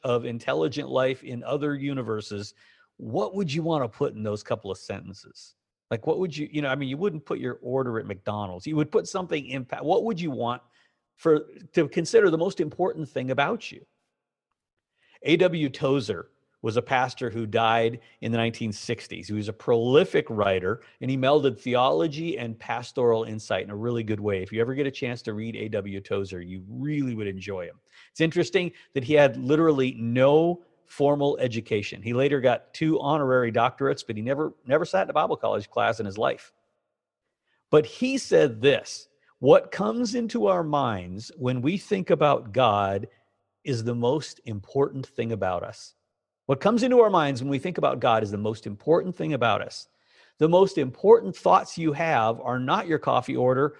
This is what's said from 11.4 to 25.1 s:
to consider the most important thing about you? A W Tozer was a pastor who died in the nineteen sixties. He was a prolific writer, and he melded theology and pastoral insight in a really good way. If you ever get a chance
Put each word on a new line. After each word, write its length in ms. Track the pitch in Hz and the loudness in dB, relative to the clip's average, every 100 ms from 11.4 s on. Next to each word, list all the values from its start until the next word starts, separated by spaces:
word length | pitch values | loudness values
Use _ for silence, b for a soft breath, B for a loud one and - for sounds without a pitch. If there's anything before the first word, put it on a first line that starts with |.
| - - - | 0 -16 -4
to 120 | - 147 | 0 0
consider 440 | 190 160 226 196 | -2 2 4 4
the 80 | 160 | 2
most 220 | 185 - | 0 -2
important 460 | 156 - 185 156 143 | -4 -2 -2 -2 -8
thing 240 | 131 127 | -6 -2
about 400 | 131 147 226 - | 0 0 -2 -10
you? 140 | - - _ _ _ _ _ _ _ _ _ _ b b b | -18 -20 _ _ _ _ _ _ _ _ _ _ b b b
A 140 | - 165 | 2 4
W 320 | 180 165 143 | 4 2 -2
Tozer 600 | - 139 139 110 87 - _ _ _ | -2 0 0 0 -6 -10 _ _ _
was 160 | 117 110 | -2 -2
a 40 | |
pastor 460 | 117 127 131 - 123 | 0 0 0 -4 -8
who 160 | 113 | -6
died 560 | 110 110 113 117 113 117 b b | -2 2 2 2 0 -4 b b
in 100 | 117 | -4
the 60 | 117 | -2
nineteen 340 | 117 113 113 | -2 -4 -6
sixties. 540 | 101 - 117 - 95 92 | -6 -6 -8 -8 -14 -8
He 80 | |
was 140 | 104 104 | -6 -6
a 40 | |
prolific 720 | 104 - 117 120 143 180 156 - | -6 0 2 6 6 6 2 0
writer, 500 | 107 101 95 92 120 b b | 0 2 2 0 -4 b b
and 100 | 127 | -4
he 60 | 135 | 0
melded 400 | 131 151 135 113 | 2 4 2 -2
theology 800 | 127 120 131 156 165 143 165 120 | 0 2 2 2 -2 -4 -8 -6
and 200 | 120 110 | -8 -10
pastoral 640 | - 120 123 - 120 113 | -8 -8 -6 0 2 2
insight 400 | 113 107 - 95 | -2 -8 -4 -4
in 60 | 95 | -4
a 60 | 104 | -6
really 260 | 117 120 | -4 -4
good 180 | 110 107 | -4 -4
way. 220 | 104 95 | -2 -2
If 80 | 90 | -2
you 120 | 107 | -2
ever 100 | 117 | -2
get 120 | 135 139 | -2 -4
a 40 | |
chance 300 | 135 127 | -4 -6